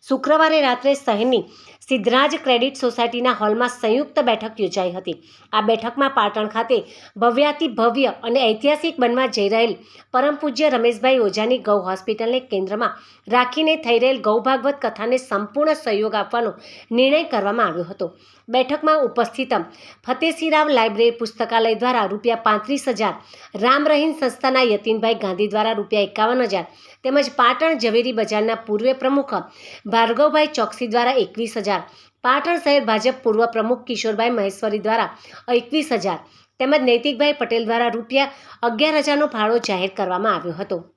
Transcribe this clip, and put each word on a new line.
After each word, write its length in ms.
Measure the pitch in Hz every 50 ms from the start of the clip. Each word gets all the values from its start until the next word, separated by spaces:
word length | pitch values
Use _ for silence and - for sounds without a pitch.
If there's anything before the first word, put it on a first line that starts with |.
| _
શુક્રવારે 540 | - 269 262 - 285 302 311 320 311 320 311
રાત્રે 320 | 285 262 247 240 - 277 277
શહેરની 500 | 277 - - 214 202 233 254 254 214 - - - - - - - _ - -
સિદ્ધરાજ 460 | 262 247 190 233 226 262 277 302 311 320 -
ક્રેડિટ 320 | 269 247 233 240 277 269
સોસાયટીના 560 | - - 240 233 - 233 233 240 240 247 254
હોલમાં 380 | 233 208 214 214 214 233 247 240
સંયુક્ત 500 | 240 - - 214 220 262 294 294 - 302
બેઠક 400 | 262 247 220 220 214 220 220 -
યોજાઈ 320 | 202 175 - 202 185 180
હતી. 320 | 175 185 185 180 160 - _ _ _ _ - _ -
આ 80 | 214
બેઠકમાં 480 | 208 214 226 220 220 233 240 277 277 269
પાટણ 380 | 269 240 208 208 208 220 214
ખાતે 480 | 208 - 226 240 233 262 214 - - - - - - _
ભવ્યાતિ 500 | 202 220 240 226 254 294 294 285 294 320
ભવ્ય 460 | 294 214 202 226 233 226 277 269 226 - - -
અને 260 | 233 233 269 247 220
ઐતિહાસિક 500 | 220 220 - 285 302 302 320 330 320 -
બનવા 260 | 247 240 240 254 262
જઈ 240 | 247 - 220 202 196
રહેલ 260 | 220 226 233 226 190 - - _ - - - _
પરમ 240 | - 254 269 294 294
પૂજ્ય 340 | 285 311 294 240 233 311 302
રમેશભાઈ 480 | 254 233 226 240 233 208 220 254 269
ઓઝાની 400 | 254 226 196 175 208 214 240 254
ગૌ 220 | 247 - 214 208 202
હોસ્પિટલને 600 | 180 185 190 190 - - 214 220 226 226 247 254
કેન્દ્રમાં 580 | 254 - 214 190 190 185 208 214 240 196 - - - - - _ _
રાખીને 480 | - 214 247 254 - - 302 320 311 320
થઈ 240 | 311 311 233 240 226
રહેલ 220 | 240 262 269 240
ગૌ 180 | - 220 214 233
ભાગવત 360 | 214 262 269 254 226 277 285 277
કથાને 360 | - 220 214 - 214 233 254
સંપૂર્ણ 560 | 254 254 - 208 196 208 208 - 285 302 311 302
સહયોગ 420 | 302 - 240 208 202 214 220 220
આપવાનો 380 | 208 196 202 - 233 233 208 - - - - - - - _
નિર્ણય 320 | 226 240 262 269 285 311 339
કરવામાં 440 | - 269 214 196 202 214 240 226
આવ્યો 160 | 180 156 175 170
હતો. 340 | 165 196 - 190 175 - _ _ _ _ _ _ -
બેઠકમાં 540 | 226 254 254 254 294 294 302 311 311 311 269
ઉપસ્થિત 480 | 220 - 240 226 226 - - 262 262 254 190 170 - - - - - - _ _
ફતેસિંહરાવ 600 | - 254 - 320 330 320 330 330 320 302 302 302
લાઇબ્રેરી 440 | 302 285 233 226 226 202 202 233 233
પુસ્તકાલય 640 | 233 - 240 214 - - 233 214 226 226 226 233 220
દ્વારા 300 | 196 233 247 254 233 208
રૂપિયા 300 | 185 196 214 - 240 226
પાંત્રીસ 500 | 226 - 226 214 208 214 - 285 269 -
હજાર, 260 | 269 233 196 220 196 - - - - - - - - -
રામ 320 | 196 208 247 262 294 294
રહીમ 280 | 294 302 285 302 320 302 311
સંસ્થાના 420 | 269 247 - - - 262 262 262
યતીનભાઈ 520 | 262 240 208 208 - 226 220 220 220 226 226
ગાંધી 340 | 220 214 190 185 175 214
દ્વારા 240 | 208 202 214 214 220
રૂપિયા 300 | 226 208 202 - 220 208
એકાવન 400 | 202 196 - - 214 226 247 254
હજાર 240 | 247 208 196 185 165 - - - - - - _ -
તેમજ 280 | 262 269 285 269 233 -
પાટણ 420 | - 247 240 247 247 320 320 320
ઝવેરી 340 | 247 240 226 214 233 233 254
બજારના 440 | 233 220 214 220 214 208 214 220 226
પૂર્વ 380 | 220 - - 208 208 226 262 254
પ્રમુખ 400 | 254 262 262 277 285 269 - 226 185 - - - - - - - - _
ભાર્ગવભાઈ 640 | 208 220 226 226 226 233 240 294 302 302 311 302
ચોકસી 400 | 302 302 254 220 226 - - 247
દ્વારા 240 | 226 208 240 240 247
એકવીસ 420 | 269 262 220 - - 214 233 214 -
હજાર, 240 | 233 190 202 196 175 - - - - - _ _ _ -
પાટણ 340 | 247 262 294 285 330 349
શહેર 280 | 330 330 294 285 285 233
ભાજપ 280 | 220 220 214 - 254 262 262 -
પૂર્વ 220 | 233 214 220 233
પ્રમુખ 380 | 233 233 226 214 226 254 247 -
કિશોરભાઈ 460 | - 240 214 - 220 214 202 226 247
મહેશ્વરી 500 | 247 220 196 196 196 - - 214 202 214
દ્વારા 300 | 185 214 220 233 202 170 - - - - - - - - 247
એકવીસ 380 | 240 240 - 285 311 294 311
હજાર 280 | 254 208 170 196 170 156 - - _ _ _ _ _ _
તેમજ 220 | 262 269 294 302
નૈતિકભાઈ 520 | 262 247 240 240 240 294 277 226 294 294 294
પટેલ 320 | 294 233 - 233 233 233
દ્વારા 220 | 214 233 233 240
રૂપિયા 440 | 233 208 233 226 - 247 269 277 277 - - - - - _ -
અગિયાર 320 | 240 226 220 294 311 311
હજારનો 320 | 302 277 294 294 285 302
ફાળો 300 | 294 294 220 214 214 233
જાહેર 320 | 233 233 - 196 180 185 190 190
કરવામાં 380 | - 196 180 180 180 202 220 190
આવ્યો 180 | 165 170 175 160
હતો. 300 | 165 202 - 196 170 175 - _